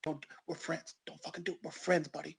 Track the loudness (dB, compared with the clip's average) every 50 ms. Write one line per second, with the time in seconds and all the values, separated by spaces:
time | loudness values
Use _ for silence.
0 | 2 2 0 0 -2 -14 -16 -18 _ -6 -6 -4 0 -2 -2 -2 -2 -8 -18 _
1 | _ -14 -14 -10 -10 -8 -8 -4 -4 -4 -4 -4 -6 -10 -8 -4 6 6 8 8
2 | 6 4 -4 -6 -6 -6 -10